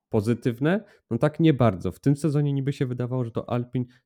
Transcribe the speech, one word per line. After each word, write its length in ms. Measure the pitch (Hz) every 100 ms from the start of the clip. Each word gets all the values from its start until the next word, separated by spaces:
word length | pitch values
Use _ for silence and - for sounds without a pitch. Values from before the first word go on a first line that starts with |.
| _
pozytywne? 760 | 113 107 117 127 117 147 202 - _ _
No 80 | 117
tak 220 | 147 -
nie 140 | 160
bardzo. 380 | 127 117 90 90
W 80 | -
tym 160 | 139 143
sezonie 360 | 165 143 147
niby 200 | 139 135
się 140 | - 127
wydawało, 380 | 127 123 127
że 60 | 113
to 200 | 113 -
Alpin 340 | 120 120 127 123 _